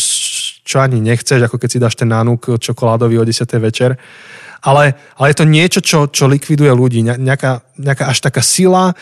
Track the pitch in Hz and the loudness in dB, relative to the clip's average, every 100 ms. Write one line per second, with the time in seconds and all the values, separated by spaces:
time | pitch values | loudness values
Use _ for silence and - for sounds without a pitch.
0 | - - - - - - - 135 131 123 | -4 -4 -6 -8 -10 -12 -6 -2 0 0
1 | 110 117 - 135 117 120 120 127 117 - | 0 -2 0 0 0 -2 -4 -2 -2 -2
2 | 117 113 117 117 - 117 - 113 120 117 | -2 0 0 -2 -2 -4 -4 -4 -2 0
3 | 120 117 113 113 120 120 110 - 123 131 | 0 2 0 -2 -2 -2 -2 0 -2 -2
4 | - - - - - - - 143 147 135 | -8 -20 -20 -20 -20 -8 0 4 2 0
5 | - - 135 147 156 151 180 196 - 160 | -10 -2 0 2 2 4 2 0 0 0
6 | 143 - 139 143 - 151 147 123 127 117 | 0 0 2 2 0 2 4 4 2 0
7 | 113 123 131 135 135 123 - - 143 131 | -2 -2 -2 -2 -2 -4 -8 -8 -6 -2
8 | 135 123 135 131 117 - 185 180 185 175 | -2 -2 -2 -2 -2 2 2 4 2 -2